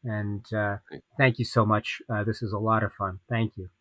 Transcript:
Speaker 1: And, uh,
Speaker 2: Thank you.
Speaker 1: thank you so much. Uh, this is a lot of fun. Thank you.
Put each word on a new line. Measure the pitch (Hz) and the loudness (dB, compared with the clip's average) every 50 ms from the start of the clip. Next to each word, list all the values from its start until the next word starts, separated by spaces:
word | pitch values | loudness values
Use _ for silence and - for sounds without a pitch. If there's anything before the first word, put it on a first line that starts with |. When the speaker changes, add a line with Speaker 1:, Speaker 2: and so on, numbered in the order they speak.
| - | -8
Speaker 1:
And, | 123 107 107 104 104 104 101 - - 110 | -6 -6 -4 -4 -4 -6 -8 -8 -6 -4
uh, | 107 104 104 101 98 _ _ | -2 -2 -2 -4 -6 _ _
Speaker 2:
Thank | 76 - _ | -16 -16 _
you. | _ _ - | _ _ 4
Speaker 1:
thank | 139 131 123 - | 4 4 4 2
you | 117 | -2
so | - - 120 110 | 2 4 4 4
much. | 104 107 107 - - - - - - 113 | 6 4 2 2 -2 -10 -10 -8 -4 -4
Uh, | 104 104 | -2 0
this | 107 107 - | -2 -2 -2
is | 120 101 | -4 -4
a | 101 101 | -4 -2
lot | 107 110 113 110 104 | 0 2 2 2 2
of | 98 | 0
fun. | - - 101 95 90 92 _ _ | -4 -4 -6 -6 -6 -8 _ _
Thank | 117 113 113 104 _ | -2 0 0 -2 _
you. | - 92 90 _ _ | -10 -14 -14 _ _